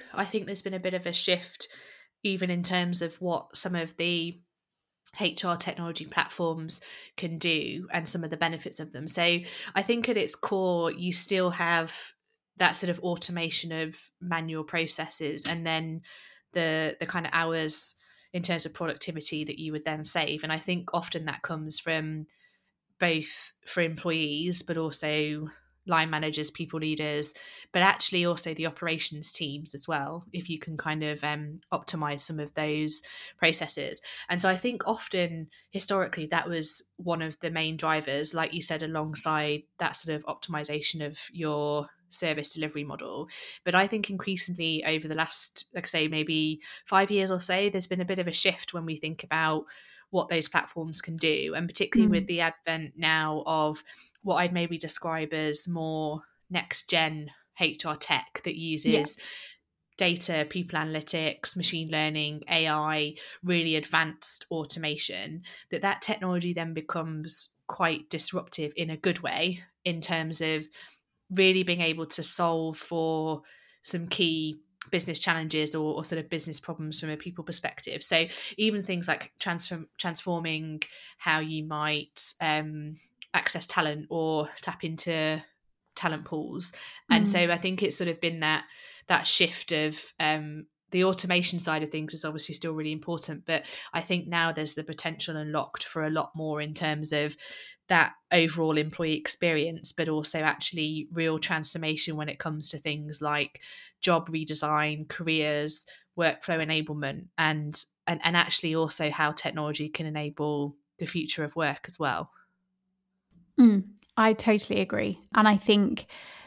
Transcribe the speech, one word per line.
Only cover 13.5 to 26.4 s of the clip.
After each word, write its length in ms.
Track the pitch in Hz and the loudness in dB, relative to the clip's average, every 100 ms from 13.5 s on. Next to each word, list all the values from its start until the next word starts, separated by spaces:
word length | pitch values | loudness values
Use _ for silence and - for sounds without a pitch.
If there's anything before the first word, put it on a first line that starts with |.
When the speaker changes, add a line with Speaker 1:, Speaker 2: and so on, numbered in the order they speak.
| - 170 | -2 -2
Speaker 1:
of 380 | 160 160 156 - _ | -4 -4 -6 -16 _
manual 420 | 175 165 160 160 | -4 -4 -2 -6
processes, 840 | 151 170 160 - 156 - 151 - - | -4 -2 0 -2 -4 -4 -2 -2 -2
and 180 | 170 165 | -2 0
then 360 | 160 160 160 - - - - _ | -2 -2 -6 -10 -20 -20 -20 _
the, 420 | 180 165 160 156 - | -2 0 2 0 -2
the 60 | 165 | -4
kind 200 | 180 165 | -4 -2
of 60 | |
hours 640 | 165 165 165 156 156 - - _ _ _ 180 | 0 0 0 0 0 0 -2 _ _ _ -4
in 80 | |
terms 240 | 175 170 160 | -2 -2 -4
of 80 | - | -4
productivity 680 | 165 - - 160 - 156 | -6 -4 -4 -2 -2 -2
that 160 | 151 - | -4 -6
you 140 | 156 | -6
would 140 | 151 151 | -6 -4
then 180 | 156 156 | -2 2
save. 400 | 175 151 151 156 | 2 2 -2 -2
And 80 | |
I 60 | 160 | -4
think 320 | - 175 175 | -2 -4 -2
often 320 | 170 170 170 156 | -4 -4 -4 -6
that 180 | - | -6
comes 380 | - 165 156 - | -6 -6 -4 -4
from 460 | - 160 156 156 151 _ _ _ _ _ _ - | -2 -2 -2 -6 -8 _ _ _ _ _ _ -2
both 520 | 175 160 151 - - - - | 2 2 -2 -8 -10 -14 -4
for 160 | - | 0
employees, 840 | 165 160 175 160 156 147 170 175 | 0 0 -2 0 0 0 0 0
but 140 | - 160 | 0 -2
also 720 | 160 147 151 151 151 151 156 - _ _ - | -2 -2 0 0 0 -2 -8 -12 _ _ 0
line 240 | 165 160 | 2 4
managers, 400 | 156 156 156 | 0 0 -2